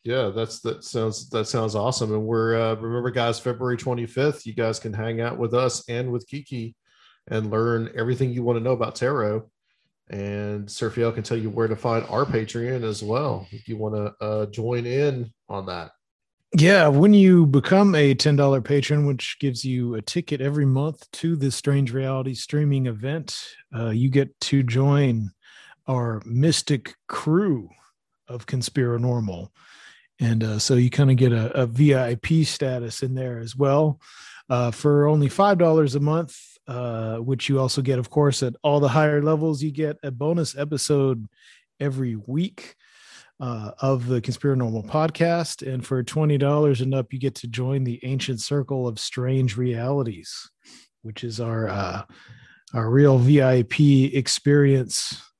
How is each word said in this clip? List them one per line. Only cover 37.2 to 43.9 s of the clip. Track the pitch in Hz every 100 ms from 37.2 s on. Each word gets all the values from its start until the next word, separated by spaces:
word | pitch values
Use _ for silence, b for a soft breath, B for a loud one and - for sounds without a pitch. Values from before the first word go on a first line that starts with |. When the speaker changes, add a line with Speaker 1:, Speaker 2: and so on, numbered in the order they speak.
| 120 131 -
Speaker 2:
you | 135
also | 131 -
get, | 131 127
of | 120
course, | 151 143 131
at | 127 123
all | 147 143
the | 143
higher | 143 151 147
levels, | 147 156 160 143
you | 151
get | 143 156 147
a | 143
bonus | 123 147 175 156 139
episode | 147 147 - 143 135 120 107 b b b b _
every | 139 131 127 110
week, | 107 139 185 - - _ b b b b b _
uh, | 131 117 104 -
of | 135